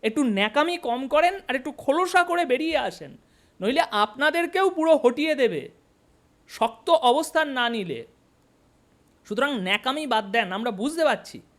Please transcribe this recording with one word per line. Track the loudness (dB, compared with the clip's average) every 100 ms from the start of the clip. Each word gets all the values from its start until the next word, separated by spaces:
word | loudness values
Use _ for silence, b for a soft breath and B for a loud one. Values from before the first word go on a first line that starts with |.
একটু | -2 0
ন্যাকামি | 0 2 0 0 0 -2
কম | -4 -6 0
করেন | 2 2 0 -6
আর | -4
একটু | -4
খোলসা | -8 0 0 2 2
করে | 2 0 0
বেরিয়ে | 0 0 -2
আসেন, | -2 -8 -18 -20 b b b b
নইলে | -2 0
আপনাদেরকেও | 0 0 0 2 0 0 -2 2 0
পুরো | 2 4 4
হটিয়ে | 4 2 -2 0
দেবে | 0 0 -8 _ _ _ _ _ _ _ _
শক্ত | -4 -4 -4 2
অবস্থান | 4 4 2 0 -2 -2
না | -2 -2
নিলে। | -4 -6 -8 -12 _ _ _ _ _ _ _ _ _ _ _ -8
সুতরাং | -2 0 0
ন্যাকামি | 0 0 0 -4 0
বাদ | 0 2
দেন, | -2 0
আমরা | -2 -4
বুঝতে | -4 -6 0
পারছি। | 0 0 -6 -20 -20